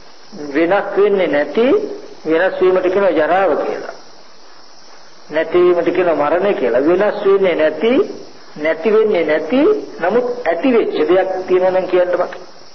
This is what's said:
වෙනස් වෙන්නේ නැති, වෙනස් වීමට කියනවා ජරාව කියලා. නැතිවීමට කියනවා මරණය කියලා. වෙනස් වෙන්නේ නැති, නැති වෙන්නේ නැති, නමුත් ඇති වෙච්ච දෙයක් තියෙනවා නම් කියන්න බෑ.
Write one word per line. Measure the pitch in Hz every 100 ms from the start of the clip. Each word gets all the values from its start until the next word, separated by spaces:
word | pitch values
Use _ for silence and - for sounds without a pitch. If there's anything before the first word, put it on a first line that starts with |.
| - - - 185 147
වෙනස් | 139 170 202 -
වෙන්නේ | 190 202 196 165
නැති, | 147 147 220 254 415 427 - - -
වෙනස් | 156 160 185 -
වීමට | 185 185 180
කියනවා | 190 196
ජරාව | 156 151 185 185 139
කියලා. | 107 104 - - - - - - - - - - - - - - -
නැතිවීමට | 151 160 180 180 175 170
කියනවා | 175 175 147
මරණය | 147 175 202
කියලා. | 185 123 120
වෙනස් | 147 185 208 -
වෙන්නේ | 196 196 190 151
නැති, | 156 202 220 269 427 - - - - 151
නැති | 151 160 226
වෙන්නේ | 214 214 180 156
නැති, | 151 - 254 349 427 - -
නමුත් | 170 226 247 - 160
ඇති | 170 269
වෙච්ච | 226 - - 151
දෙයක් | 185 180 -
තියෙනවා | - 185 185
නම් | 185 170
කියන්න | 180 180 175
බෑ. | - - - - -